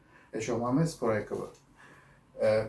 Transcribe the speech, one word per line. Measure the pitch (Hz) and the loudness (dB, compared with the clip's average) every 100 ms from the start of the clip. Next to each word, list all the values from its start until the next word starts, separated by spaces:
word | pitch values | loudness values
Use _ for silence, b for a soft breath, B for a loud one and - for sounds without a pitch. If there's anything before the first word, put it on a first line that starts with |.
| b b b | b b b
Eşofman | 120 117 117 120 139 | -8 -4 -2 0 2
ve | 160 | 2
spor | - 117 | 0 0
ayakkabı. | 107 - 101 98 - _ b b b b b _ - | 0 -2 -6 -8 -14 _ b b b b b _ 0
Ee, | 110 110 | 2 2